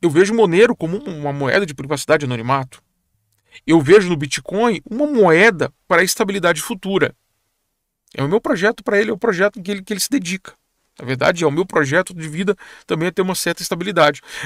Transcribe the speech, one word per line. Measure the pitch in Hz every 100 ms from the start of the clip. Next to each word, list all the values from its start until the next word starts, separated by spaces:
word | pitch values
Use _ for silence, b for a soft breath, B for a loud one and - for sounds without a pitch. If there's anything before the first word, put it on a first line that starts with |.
eu | 170
vejo | 147 196
Monero | 226 202 170 233 240
como | 165 196
um, | 294 156
uma | 143
moeda | 143 135 196 190
de |
privacidade | 135 139 143 - 156
e | 139
anonimato. | 120 117 135 131 - _ _ _ _ _ _ b b -
Eu | 160
vejo | 139 208 180
no | 165
Bitcoin | 143 - - 190 233 175 -
uma | 233 294
moeda | 262 185 160 220 170 123 - -
para | 170
a | 180
estabilidade | - 202 202 170 160
futura. | - 214 190 190 - - _ _ _ _ _ _ _ _ _
É | -
o | 139
meu | 208
projeto | 320 214 202 240
pra | - 202
ele, | 214
é |
o | 214
projeto | 240 175 202 -
que | 180
ele, | 202
que | 190
ele | 202
se | -
dedica. | 277 170 190 - - _ _ _ -
Na | 120
verdade, | 131 147 170
é | 160
o |
meu | 147 170
projeto | - 139 160 185
de | 180 160
vida | 156 196 196 B B -
também | 170 175
é |
ter | 175
uma | 185 180
certa | 170 170
estabilidade. | 175 170 180 175 147 143 B B